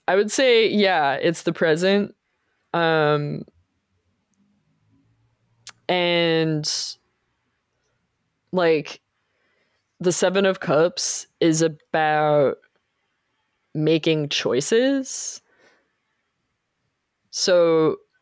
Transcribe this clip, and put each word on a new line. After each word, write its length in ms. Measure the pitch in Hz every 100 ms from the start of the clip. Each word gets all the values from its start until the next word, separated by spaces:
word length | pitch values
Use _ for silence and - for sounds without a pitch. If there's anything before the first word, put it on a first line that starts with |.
| -
I 80 | 190
would 140 | 214
say, 340 | - 262 233 202
yeah, 460 | 208 190 170 139
it's 280 | 139 170 165
the 100 | 175
present. 600 | 165 165 156 185 202 196 - _ _ _ _ _
Um, 720 | 170 165 160 147 151 147 147 - _ _ _ _ _ _ _ _ _ _ _ _ _ _ _ _ _ _ _ _ _ - - -
and, 1080 | 180 175 175 170 160 160 151 151 - - - _ _ _ _ _ _ _ _ _ _ _ _ _ _ _
like, 480 | 185 170 156 143 - _ _ _ _ _ _ _ _ _ _
the 120 | 170
Seven 340 | - 185 190 190
of 140 | 185
Cups 640 | 175 147 175 - - - - _
is 200 | 165 160
about 920 | 165 151 _ 160 156 151 151 147 127 - _ _ _ _ _ _ _ _ _ _ _
making 560 | 151 156 160 165 156 147
choices. 1120 | - - 123 - 226 262 277 262 - - - _ _ _ _ _ _ _ _ _ _ _ _ _ _ _ _ _ _ _
So 640 | - - 175 170 165 156 - _ _